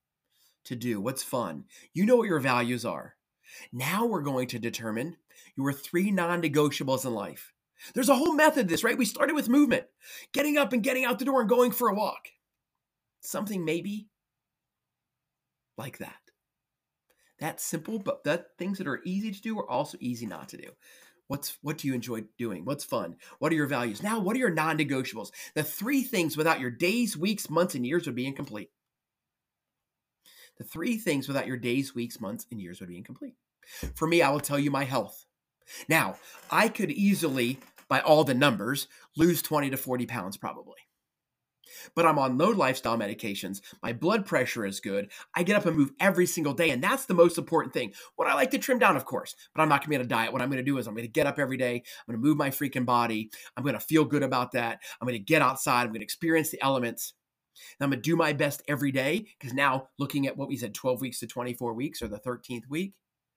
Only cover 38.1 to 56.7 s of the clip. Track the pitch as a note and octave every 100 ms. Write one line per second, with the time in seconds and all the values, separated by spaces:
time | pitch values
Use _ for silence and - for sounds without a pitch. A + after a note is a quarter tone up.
38.1 | D3+ C#3+ B2+ C#3+ G#2 G#2+ C#3+ - - -
39.1 | - E3+ D#3 - D3+ C#3 C3 C3 B2+ A#2
40.1 | A#2+ F2+ - F#2 - - - _ _ _
41.1 | _ _ _ _ _ - - - - E3
42.1 | D3+ C3+ B2+ F#3 G#3 C3 B2+ A#2 A#2 G2+
43.1 | G#2+ A2 G2 F#2 G2 - - A#2 A#2+ E3
44.1 | A3 G3 D3+ B2+ A#2+ G2 G2 A2 G2 G2+
45.1 | - - - F3 G#3 F3 D#3 C#3 - G3
46.1 | F3 F3 - D3 B2 E3 B2 F#3 C4 -
47.1 | F3 E3+ E3+ D3 D#3+ C3 - F#3+ - -
48.1 | - - A#3+ C4 C4 A#3 A#3+ G#3+ D3 -
49.1 | - - - - - D#3 C#3+ D3+ C#3+ B2
50.1 | A#2+ A2+ B2 B2+ C3 C3 C3+ A2+ A2 A#2
51.1 | D#3 C#3+ C#3 C3 A#2 B2+ A#2+ - - -
52.1 | A2+ C#3 D3 C#3 C3+ C#3+ C3+ B2 A#2+ A#2+
53.1 | A2 A2 - - - C#3 G#2+ - D#3 C#3
54.1 | D3 C3+ C3 B2 C3 A#2 A2 - - B2
55.1 | A#2 G2 D#3 C3 - - B2 A#2+ A2 G#2
56.1 | - E3 D#3+ D#3 - C3+